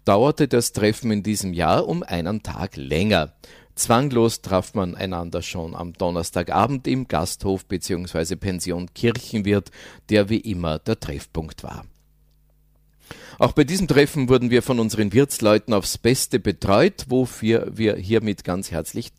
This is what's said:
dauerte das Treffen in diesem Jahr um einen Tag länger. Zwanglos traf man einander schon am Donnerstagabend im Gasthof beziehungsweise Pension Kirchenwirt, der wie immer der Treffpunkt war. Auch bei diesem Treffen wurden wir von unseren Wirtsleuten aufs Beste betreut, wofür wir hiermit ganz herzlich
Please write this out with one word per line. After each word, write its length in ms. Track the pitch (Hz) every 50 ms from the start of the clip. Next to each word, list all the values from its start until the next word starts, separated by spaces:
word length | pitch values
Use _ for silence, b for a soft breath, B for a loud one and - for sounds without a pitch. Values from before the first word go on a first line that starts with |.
| _
dauerte 420 | 107 98 104 123 147 156 - 151
das 260 | 127 - 120 120 - -
Treffen 380 | 104 104 107 107 - - 113
in 120 | 107 104 92
diesem 300 | 104 107 98 98 95 87
Jahr 340 | 85 82 80 92 143 -
um 160 | - 165 175 -
einen 400 | - 92 85 80 90 110 107 -
Tag 320 | - 78 - 90 - -
länger. 580 | 78 67 67 73 80 98 107 107 85 76 73 - _ b b b b b b b
Zwanglos 640 | - - - 117 117 143 147 127 120 113 117 - -
traf 320 | - - 98 92 - - -
man 220 | 110 95 90 -
einander 460 | - 98 95 90 87 87 85 82 87
schon 340 | 87 - - 90 82 80 85
am 180 | 85 87 87 82
Donnerstagabend 920 | - 95 87 87 85 80 - - 90 87 - 76 90 104 120 143 131 -
im 200 | 135 131 131 127
Gasthof 580 | - - 82 85 - - - - 98 95 92 -
beziehungsweise 720 | _ 101 85 - - 95 85 90 87 - 82 82 85 95
Pension 560 | - - 101 92 87 - 90 85 87 90 87 -
Kirchenwirt, 800 | - - 117 117 123 - - - 110 98 101 104 101 - - B B B B B B B -
der 200 | 107 104 101 98
wie 100 | 113 107
immer 400 | - 113 98 87 87 82 78 78
der 200 | - - 113 -
Treffpunkt 640 | - - 71 71 - - - 82 80 78 - - -
war. 220 | - - - - - _ _ _ _ _ _ _ _ _ _ _ _ _ _ _ _ _ _ _ _ _ B B B B B B B B B
Auch 120 | - 127
bei 120 | - 151 147
diesem 240 | 127 175 196 190
Treffen 420 | - - 139 143 - - 147 131 120
wurden 200 | 131 123 123 120
wir 140 | 120 120 -
von 160 | - 127 120
unseren 340 | 113 110 107 107 107 101 95
Wirtsleuten 580 | 123 143 - - - 113 104 107 107 - -
aufs 280 | 110 101 87 - - -
Beste 400 | - 117 131 - - - - 113
betreut, 640 | - 107 90 - - - 98 110 135 139 - - -
wofür 600 | 135 123 127 127 120 - - 110 110 113 - - -
wir 240 | - 101 113 104 101
hiermit 480 | - 92 95 113 110 107 107 98 - -
ganz 280 | - 90 95 95 -
herzlich 400 | 87 80 78 - - 110 117 - -